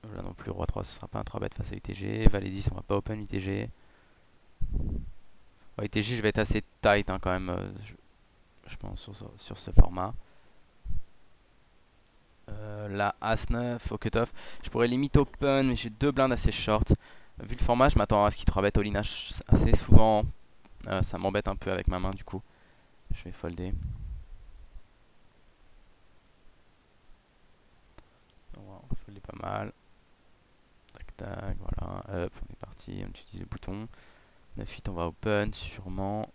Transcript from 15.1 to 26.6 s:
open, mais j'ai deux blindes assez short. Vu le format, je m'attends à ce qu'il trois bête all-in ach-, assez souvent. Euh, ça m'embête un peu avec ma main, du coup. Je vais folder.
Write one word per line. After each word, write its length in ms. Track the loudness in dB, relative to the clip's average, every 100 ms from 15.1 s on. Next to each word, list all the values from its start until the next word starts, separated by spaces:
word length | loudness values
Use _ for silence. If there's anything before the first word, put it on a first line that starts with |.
| 4
open, 520 | 4 2 2 4 2
mais 80 | 0
j'ai 120 | -4
deux 240 | 0 0
blindes 200 | 4 4
assez 200 | 4 2
short. 400 | 2 2 2 6 4 2 -20 -18 -14
Vu 140 | -10
le 100 | 0
format, 240 | 2 6 6
je 80 | 6
m'attends 280 | 4 4
à 80 | 4
ce 40 | 4
qu'il 100 | 2
trois 160 | 4
bête 140 | 2 2
all-in 200 | 0 -2
ach-, 360 | -4 -6 -10 -12 6
assez 300 | 6 8 6
souvent. 480 | 10 8 10 6 2 -6 -18 -20 -20 -14 -4
Euh, 140 | -2
ça 160 | -2 -2
m'embête 280 | 0 0 -2
un 80 |
peu 160 | -4 -4
avec 160 | 0 0
ma 140 | 0
main, 100 | -2
du 140 | -6
coup. 180 | -8 -12 -12 _ _ _ _ _ -6
Je 80 | -6
vais 80 | -6
folder. 420 | -10 -10 -8 -6 -6 -6 -10 -10 -12 -14 -18 -18 -20 -18 -18 -18 _ _ -20 -20 _ -20 _ -20 -20 -20 -20 -20 -20 _ _ -20 -20